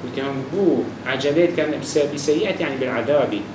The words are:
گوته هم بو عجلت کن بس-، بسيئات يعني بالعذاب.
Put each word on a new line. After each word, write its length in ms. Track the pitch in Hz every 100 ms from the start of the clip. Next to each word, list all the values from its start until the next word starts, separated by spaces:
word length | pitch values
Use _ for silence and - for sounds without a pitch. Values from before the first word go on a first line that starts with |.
گوته 180 | 127 135
هم 140 | 139 135 135
بو 320 | 180 185 131 - - 127
عجلت 480 | 135 143 151 170 160
کن 160 | 151 143
بس-، 320 | - 156 139
بسيئات 480 | 143 151 151 196 -
يعني 140 | 156 131
بالعذاب. 580 | 131 113 113 147 117 104 -